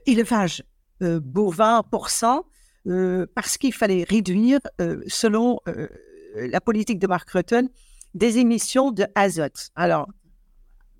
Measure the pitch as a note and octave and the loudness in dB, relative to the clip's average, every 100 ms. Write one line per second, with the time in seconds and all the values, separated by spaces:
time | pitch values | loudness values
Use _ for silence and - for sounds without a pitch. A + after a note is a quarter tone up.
0 | - A#3 A3 A3+ F3+ - - _ _ - | 0 2 2 0 0 -4 -14 _ _ -6
1 | F3+ E3 C3+ D3+ G#3 D#3+ A3 A#3 - G3 | -2 -2 -2 -2 0 2 2 2 0 -4
2 | - - A#3 C4+ F#4 _ _ _ G3+ F3+ | -4 -2 0 0 -4 _ _ _ -4 -2
3 | F#3 F#3 F3 - - - C4+ - G#3+ F#3 | 0 -2 -4 -6 -6 -2 -2 0 0 0
4 | E3+ G#3+ F#3 F#3 A#3 C#4 - - F3 D#3+ | 2 0 2 2 4 2 0 -6 -4 -4
5 | - - A3 G#3+ A#3+ A#3+ - - - - | -6 -2 0 2 0 0 -6 -10 -10 -14
6 | - - D#2 G#2+ B2 F#3 - G#3+ G#3 G3 | -20 -20 -16 -10 -4 -2 0 0 0 0
7 | F#3+ F3+ - F#3 E3+ A#3 C4 _ _ - | 0 -2 -2 -2 2 0 0 _ _ -20
8 | - F3+ A#3 A3+ A#3+ A#3 - C4 C4+ G3+ | -12 0 2 4 2 2 0 0 0 0
9 | G3+ - G3+ E3 C#3+ - - - F3 D#3+ | -2 2 0 0 -6 -6 -14 -4 0 0
10 | D3+ - _ _ _ _ _ - _ _ | -2 -14 _ _ _ _ _ -20 _ _